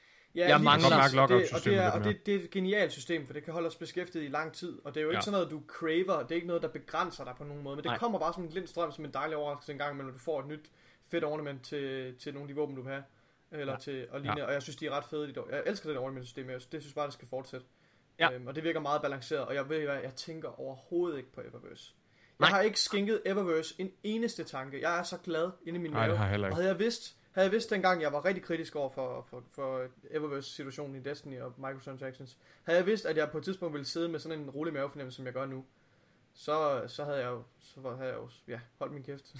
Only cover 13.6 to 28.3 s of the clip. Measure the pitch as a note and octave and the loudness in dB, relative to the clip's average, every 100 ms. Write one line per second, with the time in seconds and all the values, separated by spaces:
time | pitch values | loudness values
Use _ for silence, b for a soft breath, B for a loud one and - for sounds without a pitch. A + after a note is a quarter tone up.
13.6 | C#3 A#2 - C3+ A#2+ C3 C#3 - B2 C#3+ | -6 -6 -6 -8 -6 -6 -4 -2 0 -2
14.6 | C3 D3 D3+ C#3+ C#3+ D3+ D3 C3+ - C#3+ | -4 -8 -4 -4 -4 -6 -6 -6 -6 -4
15.6 | - G3+ D#3+ C#3 C3 C3+ B2 - B2+ B2+ | -2 -2 -4 -4 -4 -6 -10 -12 -8 -10
16.6 | - D#3 C#3+ D3 C#3+ - A#2+ C3 B2+ B2+ | -8 -12 -8 -4 -4 -4 -8 -8 -8 -12
17.6 | B2 _ _ _ _ - E3 B2+ B2 C#3 | -14 _ _ _ _ 0 0 0 -6 -2
18.6 | D#3+ D#3+ D3 D3 D3 C3+ A#2+ D3+ B2+ C#3 | 0 0 0 0 0 -4 -4 -4 -2 -2
19.6 | C3+ D#3 D3 C#3 C3 C3 - D#3+ D#3 - | -2 -2 -2 -4 -6 -10 -10 -8 -10 -8
20.6 | C3+ C3 - F3 F3 C#3+ B2 - A#2+ A#2+ | -10 -12 -4 0 0 -2 -8 -12 -14 -14
21.6 | - - - _ _ _ _ _ D#3 G3 | -16 -18 -20 _ _ _ _ _ 6 6
22.6 | G#3 G3+ - G#3 G3+ A3 F3+ G3 F#3 D#3+ | 4 2 0 2 2 2 2 0 2 0
23.6 | D#3+ - F#3+ - G#3 A3 A3+ - D#3 C3+ | 0 -6 -8 -6 -4 0 0 -2 -8 -8
24.6 | C3+ C3+ D3 F3 F3+ F3+ - D#3+ F3 F#3 | -8 -4 0 0 -2 -6 -4 -2 -2 -4
25.6 | E3 F3 E3 D3 A2 G#2 G2+ G2+ G2+ E3 | -8 -6 -2 2 2 4 2 2 2 2
26.6 | F#3 F3 A3 A3+ - - _ - F#3+ G#3+ | 2 4 2 0 -8 -16 _ 2 4 4
27.6 | A3 G3+ F#3 F3+ D3+ C#3+ E3+ | 0 2 4 4 2 2 2